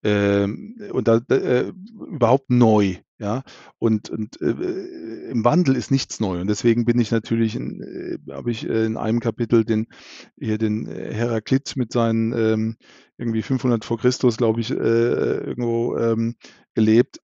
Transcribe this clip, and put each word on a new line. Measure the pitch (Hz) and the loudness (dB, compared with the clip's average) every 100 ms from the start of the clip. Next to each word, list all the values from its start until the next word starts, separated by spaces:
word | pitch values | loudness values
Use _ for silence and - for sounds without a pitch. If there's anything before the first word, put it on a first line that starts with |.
Ähm, | 107 104 101 101 101 117 101 - 104 | 0 2 4 2 0 -4 -12 -14 -8
und | 120 117 | -2 2
da, | 113 | 2
da, | 117 | 4
äh, | 135 180 123 101 180 202 - - | 0 2 0 -2 -8 -16 -16 -10
überhaupt | 160 117 135 - | 0 4 2 2
neu, | 123 117 107 101 90 _ - | 4 6 6 4 0 _ -10
ja? | 104 120 - - - - | -6 -6 -8 -18 -20 -4
Und, | 117 110 - | 0 0 -2
und, | 110 107 - | -8 -8 -4
äh, | 76 69 90 190 208 - 82 110 - | -4 -2 -4 -6 -8 -12 -12 -12 -6
im | 123 | 0
Wandel | 117 160 160 | 2 2 2
ist | 131 - | 0 0
nichts | 135 - - | -2 -2 -4
neu. | 104 87 | -2 -2
Und | 95 | -2
deswegen | 104 123 113 | 0 2 2
bin | 117 120 | 2 2
ich | 113 | 2
natürlich | 113 - 113 113 117 | 0 0 0 0 -2
in, | - - | -8 -10
äh, | - - - - 143 | -10 -10 -8 -10 -10
hab | 139 117 | -8 -6
ich, | 113 - | -6 -2
äh, | 113 110 | -2 0
in | - | -2
einem | 110 117 | -2 0
Kapitel | 117 - 117 117 | -2 -2 2 2
den, | 110 110 113 - - - - - | 4 0 -2 -8 -20 -20 -20 -8
hier | 110 107 | -4 0
den, | 110 107 - | 0 -2 -4
äh, | - - | -8 -6
Heraklit | 107 117 113 - 135 - 131 | -4 -2 -2 0 -2 -2 -6
mit | 113 | -4
seinen, | 120 117 113 113 | 0 2 2 0
ähm, | 117 110 110 110 113 _ - _ - | 0 2 2 -2 -6 _ -20 _ -10
irgendwie | 120 113 | -4 -2
fünfhundert | - 131 123 117 | -2 0 0 0
vor | - 117 | -2 0
Christus, | 123 - 127 110 | 0 2 2 2
glaub | 117 113 | 0 0
ich, | 113 | -2
äh, | |
irgendwo, | - 120 117 117 - 120 - - 123 117 117 117 - | -2 2 2 2 2 0 -2 -4 -4 -2 -2 -2 -2
ähm, | 117 113 113 117 - - _ | 0 0 -2 -6 -14 -20 _
gelebt. | - 110 110 127 - | 0 4 6 4 -2